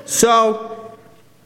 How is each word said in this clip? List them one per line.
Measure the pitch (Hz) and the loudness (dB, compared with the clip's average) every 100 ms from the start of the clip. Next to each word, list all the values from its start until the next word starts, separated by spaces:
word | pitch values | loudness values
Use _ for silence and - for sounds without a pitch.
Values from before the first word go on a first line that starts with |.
| - | -8
So | - 233 226 220 214 - - - - - - _ _ | 0 4 4 2 -2 -8 -14 -18 -20 -20 -20 _ _